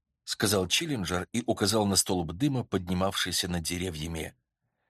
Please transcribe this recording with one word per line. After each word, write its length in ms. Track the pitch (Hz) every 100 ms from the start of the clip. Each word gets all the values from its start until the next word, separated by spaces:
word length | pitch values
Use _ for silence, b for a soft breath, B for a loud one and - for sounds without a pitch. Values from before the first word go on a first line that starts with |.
| _ _ -
сказал 420 | - 107 98 90
Челленджер 600 | - 165 127 85 90 90
и 120 | 117 120
указал 400 | 107 104 113 101
на 100 | 95
столб 380 | - 90 80
дыма, 320 | 82 147 131 -
поднимавшийся 800 | 98 90 92 95 - 92 87 90
над 160 | 87
деревьями. 720 | 80 87 92 78 82 80 - - _ _ _ _